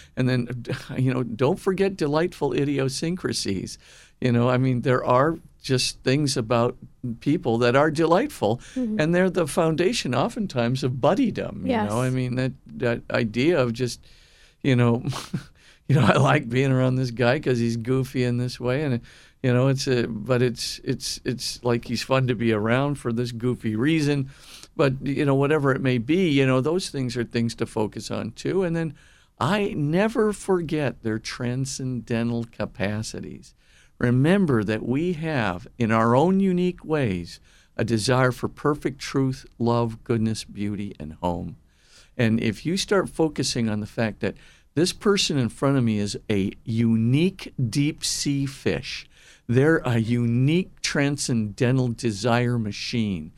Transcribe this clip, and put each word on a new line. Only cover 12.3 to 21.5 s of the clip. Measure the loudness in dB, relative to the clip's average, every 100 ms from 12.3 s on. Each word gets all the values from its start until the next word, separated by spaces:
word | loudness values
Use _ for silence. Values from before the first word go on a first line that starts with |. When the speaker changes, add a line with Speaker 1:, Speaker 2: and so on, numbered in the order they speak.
| -2
Speaker 1:
that, | -4 -6 -14
that | -4 -2 -2 -4
idea | -2 -2 0 2 2
of | 2
just, | 0 -4 -6 -16 -20 -20 -20 -20 _
you | 2
know, | 4 4 2 -2 -8 -8 -10 -12
<laughs> | -20 -20 -8 0
you | 4
know, |
"I | 6 4
like | 4 2 2
being | 0 2
around | 2 2 0
this | -2
guy | 2 2 2
'cause | 2 0
he's | 0 0
goofy | 0 0 0 -2
in | 0 0
this | -2 -4
way," | -2 -2
and, | 0 -2 -6 -20 -20 _
you | 2
know, | 4 4
it's | 2 2
a, | 0 0
but | -2 0 2
it's, | 2 -2 -8 -8
it's, | -6 -6 -6 -8
it's | -6 -6 -6